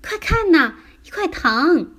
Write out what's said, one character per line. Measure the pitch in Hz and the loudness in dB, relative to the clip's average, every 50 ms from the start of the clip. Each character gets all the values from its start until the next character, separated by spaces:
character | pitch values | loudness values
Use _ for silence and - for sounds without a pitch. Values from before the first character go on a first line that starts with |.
快 | _ - - 427 | _ -10 -10 -8
看 | - - - 453 440 403 | -4 -2 -2 0 2 4
呐， | 339 311 269 226 - - - - - _ - | 4 4 4 0 -2 -10 -20 -20 -20 _ -20
一 | - | -16
块 | - - 415 | -8 -6 -6
糖！ | 370 - - - 254 220 226 262 320 349 285 185 - - | -6 -6 -2 -2 -2 0 2 2 2 2 2 0 -4 -12